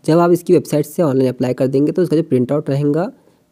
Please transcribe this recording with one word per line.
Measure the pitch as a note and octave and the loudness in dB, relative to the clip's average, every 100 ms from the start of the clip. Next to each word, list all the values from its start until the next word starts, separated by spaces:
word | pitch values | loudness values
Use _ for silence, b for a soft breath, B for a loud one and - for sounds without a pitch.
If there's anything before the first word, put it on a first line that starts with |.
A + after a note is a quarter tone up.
जब | - E3 | 2 2
आप | F3 | 4
इसकी | E3+ - | 2 2
website | E3 - D3+ | 0 2 -4
से | D3 - | -4 -2
online | D#3+ C3 C3 | 0 2 0
apply | B2 B2+ | -2 -4
कर | B2 C3 | -2 0
देंगे | C#3 D3 | 0 0
तो | F#3 | 0
उसका | F3 D3+ | 0 0
जो | |
प्रिंट | E3 B2+ B2 | 0 -2 0
आउट | D3 D3 | -2 -2
रहेगा, | C#3 D3 D3+ G#3 - b b _ | -2 0 -2 -4 -10 b b _